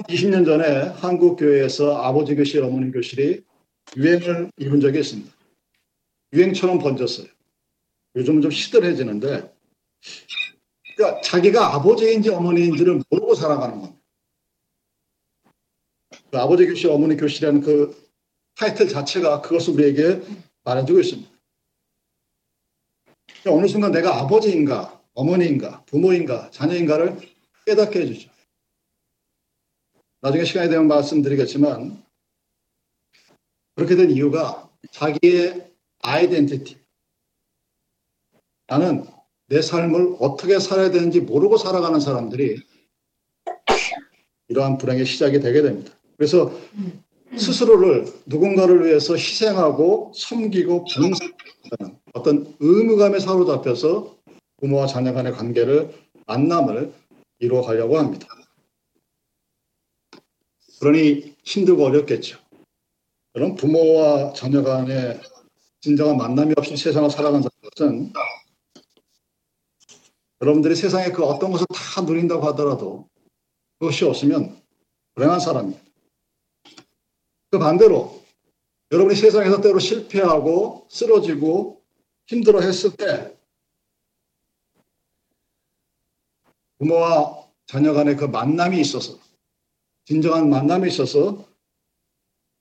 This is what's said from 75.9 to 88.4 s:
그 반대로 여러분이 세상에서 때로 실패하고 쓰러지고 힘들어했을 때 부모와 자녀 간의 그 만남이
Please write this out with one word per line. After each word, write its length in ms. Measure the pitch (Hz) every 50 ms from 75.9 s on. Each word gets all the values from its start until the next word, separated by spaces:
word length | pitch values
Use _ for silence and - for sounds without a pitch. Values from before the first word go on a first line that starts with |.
| _ _ _ _ _ _ _ _ _ _ _ _ _ _ _ - _ - _ _ _ _ _ _ _ _ _ _ _ _ _ -
그 60 | 202
반대로 680 | 185 160 151 165 180 220 208 165 - - - - - _ _ _ _ _ _ _ _ _ _ _ _ _ -
여러분이 240 | 151 175 196 196 202
세상에서 440 | 202 214 214 208 214 196 185 202 196
때로 200 | 202 202 185 190
실패하고 1080 | - - 220 220 - - - 196 190 170 156 151 139 160 170 185 214 233 - - _ _
쓰러지고 920 | - - 233 226 220 196 - 165 151 139 151 156 170 196 208 - - _ _ _ _ _ _ _ _ _ _
힘들어했을 680 | - 226 240 208 214 202 185 175 190 180 - - 196 -
때 400 | - 208 180 147 143 - - - _ _ _ _ _ _ _ _ _ _ _ _ _ _ _ _ _ _ _ _ _ _ _ _ _ _ _ _ _ _ _ _ _ _ _ _ _ _ _ _ _ _ _ _ _ _ _ _ _ _ _ _ _ _ _ _ _ _ _ _ _ _ _ _ _ _ _ _
부모와 720 | - 143 156 165 170 170 170 165 151 147 - - - - _ _ _ _
자녀 280 | - 131 139 147 156 147
간의 220 | 147 147 143 139
그 100 | 139 147
만남이 540 | 135 110 113